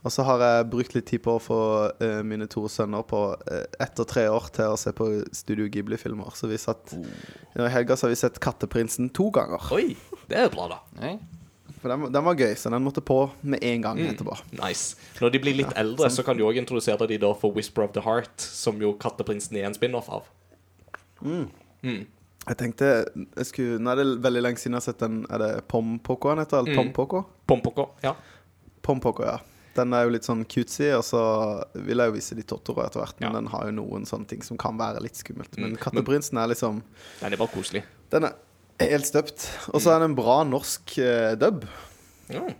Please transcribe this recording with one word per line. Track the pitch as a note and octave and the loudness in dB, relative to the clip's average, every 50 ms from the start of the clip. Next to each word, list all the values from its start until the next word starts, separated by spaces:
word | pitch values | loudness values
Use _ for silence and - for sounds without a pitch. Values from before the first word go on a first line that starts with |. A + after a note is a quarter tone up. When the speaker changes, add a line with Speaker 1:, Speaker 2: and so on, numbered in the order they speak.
| - | -4
Speaker 1:
Og | A#2+ | -4
så | - - C3+ | 0 0 4
har | C3+ C3 A#2+ | 4 4 6
jeg | B2 A#2+ A#2 A#2 A#2 A2+ | 6 6 6 6 4 2
brukt | A2+ A#2+ B2 - - | 0 -2 -2 0 -2
litt | B2 A2+ | -4 -2
tid | - - A#2 | -2 -4 -2
på | - A#2 A#2 | 0 0 0
å | A2+ | 0
få, | - - A#2 A2+ A2 A2 G#2+ G#2+ G#2+ G#2 - - | 0 0 0 2 2 2 2 2 2 0 0 -2
eh, | A#2 A2+ G#2+ G#2+ | -2 -2 0 -2
mine | G#2+ A2 G#2+ G#2+ G#2+ | -4 -4 -4 -6 -6
to | G#2+ - A#2 G#2 G#2+ | -6 -6 -6 -6 -6
sønner | - - A2+ G#2 G#2 G#2 A2+ | -2 -2 -2 -2 -2 -4 -4
på, | - - G#2 G#2 G2 F#2 - - - | -2 0 0 0 0 -2 -4 -6 -6
eh, | - - - - - - | -6 -6 -6 -8 -6 -6
etter | A2+ - - - A#2 | -6 -4 -2 -4 -4
tre | - - B2+ A2+ G#2+ | 0 2 2 4 4
år | G#2+ A#2 - - | 4 2 0 -2
til | - - A2 | -2 0 0
å | G#2+ G#2+ - | 2 0 0
se | - G#2+ | -2 -6
på | G#2 - A2+ A2 G#2+ G#2 - - - | -2 -2 0 0 0 -2 -4 -6 -10
Studio | - - - A2 G#2 G#2+ G#2 | -12 -4 -4 -2 -2 -2 -2
Ghibli-filmer. | G#2+ G#2 G2+ G#2+ A2 A2+ - A#2+ A#2 G#2+ G2 - - | -2 -4 -4 -4 -6 -6 -4 -8 -8 -8 -10 -12 -10
Så | - - A2+ | -6 -4 -4
vi | G#2+ | -4
satt, | G2+ - - A2 - - - - | -2 -2 -4 -4 -4 -6 -14 -12
Speaker 2:
Oh. | E2+ E2 A1+ - - - - - - - - - - A#2+ | -10 -10 -10 -12 -14 -18 -18 -20 -20 -20 -12 -4 0 0
Speaker 1:
i | A#2+ | 2
helga | B2+ B2 A#2+ A#2 B2+ | 4 2 4 4 2
så | B2+ | 4
har | - A#2+ | 4 2
vi | A#2+ | 2
sett | - - B2 - - | 2 0 -2 0 0
Katteprinsen | - - - - - G#2 - A#2+ A2+ A2+ - - B2 B2+ | -2 -2 -2 -2 -6 -2 0 0 0 0 -2 -4 -4 -4
to | - - F#3 A3 | 0 0 0 4
ganger. | G3+ - - - E2+ - - - | 4 2 2 2 -4 -6 -4 0
Speaker 2:
Oi, | - G3+ D4 D4+ - - - - - - - - | 0 2 2 0 -2 -6 -12 -18 -18 -18 -8 -4
det | - G#3+ | 0 2
er | B3+ - | 2 2
bra | - - F2 F2 | 2 -2 -6 -6
da. | D#2+ - - - - - | -8 -10 -14 -20 -12 -10
Speaker 3:
Oi. | A2 D#3+ F3 - - - - - - - _ _ _ - - - | -8 -8 -8 -10 -14 -16 -18 -20 -20 -20 _ _ _ -20 -20 -8
Speaker 1:
For | - C3 | -4 -4
den, | B2 C#3+ D3+ B2 | -2 -2 -2 0
den | B2+ C#3+ D3+ | 2 4 4
var | E3+ F3+ | 4 4
gøy, | D3 C3 A2 G#2+ | 6 4 4 4
så | - - A2+ | 0 -2 -2
den | A#2 B2 C3 | 0 2 0
måtte | C#3 C#3 D#3+ C#3+ | 0 0 -2 0
på | - C3+ C3 C3+ C#3 C#3 - | 4 4 4 4 2 -2 -8
med | - C#3+ C3+ - | -4 -2 -2 0
en | - A#2+ A#2+ A#2 | 0 0 0 0
gang | A2 G#2+ A2 - | 0 -2 -2 0
Speaker 2:
Mm. | E3 D#3 A2+ | -2 -2 -2
Speaker 1:
etterpå. | - G#2 G#2 - - - - | -4 -6 -6 -8 -8 -12 -14
Speaker 2:
Nice. | - - - F#2+ F2+ - - - - - - - - - | -10 -6 -4 -4 -4 -4 -4 -6 -8 -12 -18 -20 -4 2
Når | B2 A#2+ | 2 4
de | B2+ C3+ | 4 4
blir | C3+ C#3+ C3+ | 2 2 0
litt | C3+ C#3 C#3 - | 0 0 -2 0
Speaker 1:
Ja, | - | -2
Speaker 2:
eldre, | A2 A2 A#2 C#3 D#3 | -2 -2 0 2 2
Speaker 1:
sånn. | - B3 - | 2 2 2
Speaker 2:
så | E3 | 0
kan | D3 B2+ | 0 2
du | A2 G#2+ | 2 4
også | G#2+ A#2 B2+ B2 | 2 2 2 -2
introdusere | - B2+ A#2 - - G#2+ G#2 A2+ A2 | -2 -4 0 2 2 2 2 2 0
de | A2 G#2+ | 2 2
da | G#2 G2+ G2+ | 2 2 2
for | - - G#2+ | 2 0 0
Whisper | G2+ A2 G#2 - - - | 0 0 -4 -2 0 0
of | G#2+ G2+ | 0 0
the | - G#2 | 0 -2
Heart, | G2 A2 A2 A#2+ A#2+ - - - | 0 2 0 0 0 -4 -10 -10
som | - - - - - A#2 G#2+ G#2 | -10 -10 -8 -2 -2 -2 0 2
jo | G#2+ G#2 G#2 | 0 0 0
Katteprinsen | G#2 - A#2+ - - A2+ - G#2+ G#2 - - G#2+ | 0 -4 -6 -4 -4 -4 -4 -4 -4 -4 -6 -6
er | G#2 G2 | -4 -4
en | G2+ G#2 | -4 -2
spin-off | - - B2 B2 A#2 A2 - | -2 -2 0 0 -4 -6 -6
av. | G#2 G#2 - - _ _ _ _ _ _ _ _ _ _ - _ - - _ _ _ _ | -10 -10 -10 -12 _ _ _ _ _ _ _ _ _ _ -20 _ -20 -20 _ _ _ _
Speaker 1:
Mm. | - C#3 D#3+ F3+ C#3+ F#2+ - - - _ _ _ | -8 -6 -4 -4 -6 -8 -10 -20 -20 _ _ _
Speaker 2:
Mm. | - B2+ A#2+ G2 G#2 - _ _ _ _ _ _ - - | -8 -6 -6 -6 -10 -14 _ _ _ _ _ _ -8 -8
Speaker 1:
Jeg | B2 | -6
tenkte, | - A#2+ A2+ A#2 - C#3 C#3 C3 A2+ G#2+ - - - - - - | -4 -4 -8 -2 2 4 4 4 4 2 -2 -6 -10 -12 -10 -6
jeg | - B2+ | -6 -6
skulle, | - - - B2+ A#2+ A#2 A2+ | -6 -4 -4 -2 -2 -2 -2
nå | A2+ B2 | 0 0
er | B2+ | 2
det | C3+ C#3 C3+ B2+ A#2 | 2 2 2 2 2
veldig | B2 C3 A#2+ A#2+ | 0 2 2 2
lenge | A#2+ B2 A#2+ A2+ | 2 0 0 -2
siden | - B2+ A#2+ A#2+ | -4 -2 -2 -2
jeg | |
har | - - | -2 -4
sett | A#2 - | -4 -2
den, | A#2 A2+ A2 A2 A2+ - | -2 -2 -2 -4 -6 -4
er | - A2+ | -2 -2
det | G#2+ G#2+ G#2 G#2+ - - | 0 0 -2 -4 -4 -2
Pom | - A#2 A2+ A2+ A2+ A2+ | 0 0 0 0 -4 -6
Poko | - - C3 B2+ - C#3 | -4 -4 -4 0 2 0
han | D3+ D#3 | 2 2
heter, | D#3 D3+ - C#3 | 0 2 2 2
eller | B2 C#3+ | 2 4
Speaker 2:
Mm. | D3 | 2
Speaker 1:
Tom | C#3 B2 C3 | 2 2 2
Poko? | C3+ - D3+ C#3 - F#3 G3 - - _ _ | 2 -2 -2 0 0 -4 -4 -6 -14 _ _
Speaker 2:
Pom | - C#3 A#2+ | 4 4 6
Poko, | - B2 - - C#3+ - - - - | 6 -2 -2 -2 -4 -4 -4 -4 -2
ja. | C3+ C#3+ - - - - - _ _ _ _ _ - _ _ | -2 -2 -2 -10 -20 -20 -20 _ _ _ _ _ -20 _ _
Speaker 1:
Pom | - - C#3+ B2+ | 0 0 0 2
Poko, | - B2 G#2+ - A2+ | 2 0 0 2 -2
ja. | A2+ - A2+ - - - - - - - | -2 -2 -4 -8 -16 -20 -20 -20 -4 0
Den | - B2 B2 | 0 2 4
er | B2 A#2+ A#2+ | 4 4 4
jo | A#2+ | 4
litt | A#2 A#2 - | 2 0 0
sånn | - A#2+ A2+ A2+ - | 0 -2 -2 -2 -2
cutesy, | - B2 A#2+ - - - C#3+ D3 C#3 | 0 -2 -2 -2 -2 0 2 4 4
og | A#2 A2+ | 2 2
så | - - A#2+ A2+ A2+ A2 A2 A2 G#2+ G#2 - - - _ | 2 2 2 4 4 4 2 2 0 -2 -4 -6 -8 _
vil | F#2+ G2 G2 A#2 B2 | -8 -4 0 2 4
jeg | A#2+ A2+ | 4 4
jo | G#2+ | 2
vise | G#2+ - - A#2+ | -2 -6 -8 -10
de | A2+ | -10
Totoro | G#2+ - - - - - B2 A#2+ A#2+ | -8 -8 -8 -8 -6 -6 -4 -2 -2
etter | - - - - | -2 -2 -6 -6
hvert, | - - - | -6 -8 -6
men | - A2 | -4 -4
Speaker 2:
Ja. | A2 - | -2 -4
Speaker 1:
den | A2+ A2 | -4 -4
har | G#2+ A2 A2+ | -6 -6 -6
jo | G#2+ | -4
noen | G#2+ A2 A2 G#2 G2+ G#2 G2+ | -6 -6 -6 -8 -8 -8 -8
sånne | - - A2 G#2+ | -8 -8 -8 -8
ting | - A2+ A2 | -10 -10 -12
som | G#2+ - A#2 | -10 -12 -10
kan | A2+ - A2+ A2+ A2 | -6 -6 -6 -4 -2
være | A2+ G#2+ G#2+ A2+ | -4 -4 -4 -6
litt | A2+ A#2 - | -8 -10 -10
skummelt. | - - - - - - - - - | -12 -14 -14 -12 -14 -14 -14 -10 -8
Men | - A2 | -6 -6
Speaker 2:
Mm. | A2 - | -6 -6
Speaker 1:
Katteprinsen | - C3 - - B2+ C3 C3+ D3 C#3+ - - A#2+ | -6 -2 -2 -2 0 2 0 0 0 -2 -2 -2
er | A2+ A#2 | 0 0
liksom | A#2+ - - A2+ G#2+ G#2+ G#2+ - - - - - - - | 0 0 0 -2 -2 -4 -8 -12 -20 -20 -20 -20 -16 -10
Speaker 2:
Den | - G#2 | -4 -4
er | G2+ | 0
bare | F#2+ A2+ A2+ | 0 0 -2
koselig. | - G2 F#2 - - G2+ - - - - - - | -2 -6 -6 -4 -6 -6 -8 -8 -20 -20 -8 0
Speaker 1:
Den | - D#3 D#3+ | 2 2 2
er | C3 - - - _ _ _ _ _ _ _ | 2 -4 -6 -20 _ _ _ _ _ _ _
helt | - - D3 D3 C#3 | 2 4 4 2 0
støpt. | - - D3 D3+ - - - - - - - - - - | 2 2 2 2 2 -6 -10 -10 -10 -10 -10 -8 0 0
Og | D3 | 4
så | - E3+ D#3+ | 6 6 6
er | D#3+ | 8
det | E3 D#3+ | 6 4
en | D3 | 2
bra | B2+ A2 A2 B2+ D3 D#3+ | 2 6 6 6 6 6
norsk, | C#3+ B2+ C#3+ - - - - - - - - | 2 0 -2 -2 -4 -8 -8 -8 -6 -2 2
eh, | B2+ B2 A#2+ A#2 A2+ A2 A2 | 4 4 4 4 4 2 2
dub. | A2 C3 G#3 G#3+ D3 A2 G2 - - - - - - - - - - - - | 4 4 4 4 2 -6 -10 -14 -16 -18 -20 -20 -20 -20 -20 -20 -20 -16 -10
Speaker 2:
Ja. | - - E4+ F4+ - - | -8 -6 -6 -6 -8 -10